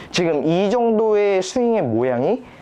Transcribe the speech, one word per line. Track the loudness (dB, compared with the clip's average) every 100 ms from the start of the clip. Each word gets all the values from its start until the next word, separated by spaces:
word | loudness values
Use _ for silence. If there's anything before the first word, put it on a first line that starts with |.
| -8
지금 | -2 0 0
이 | 0 0 0
정도의 | 0 2 2 2 2 2 0
스윙의 | -2 -2 0 0
모양이 | 0 0 0 0 0 -2 -6 -20